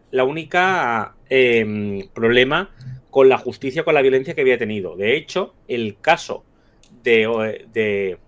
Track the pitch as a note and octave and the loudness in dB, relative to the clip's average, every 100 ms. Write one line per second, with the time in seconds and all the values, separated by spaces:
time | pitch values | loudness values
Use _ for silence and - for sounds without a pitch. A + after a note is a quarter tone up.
0 | _ C3 C3 D#3 D#3 F3+ F#3 F#3 B2+ A2+ | _ -2 -2 -4 -4 0 0 0 -2 -2
1 | G#2 - - C3+ B2+ A#2 G#2+ G#2+ G#2 G2 | -6 -12 -2 2 4 2 0 -4 -6 -8
2 | - - A2+ B2 B2+ D#3+ G3 - - B2+ | -10 -2 2 2 2 0 -6 -14 -18 -18
3 | _ C3+ C3 A#2+ B2 A2 C3+ D3+ E3 D3+ | _ 4 6 4 -2 -8 -6 -4 0 2
4 | C3+ C3 C3 D#3 C3 A#2+ A2 G#2+ F2+ F2 | 4 2 0 0 2 2 -2 -6 -8 -4
5 | G#2 D3 D3+ F3+ G3+ _ - A#2+ A2 - | -2 -2 -4 -6 -6 _ -10 -6 -6 -2
6 | D#3 E3 - G#2 _ _ _ _ - - | 0 0 -2 -12 _ _ _ _ -20 -6
7 | B2 A2+ A2 A2+ A2 G#2 A2+ A2+ G#2+ G2+ | 2 2 2 -2 -4 -8 -8 -4 -2 -2
8 | G2 E2+ | -4 -8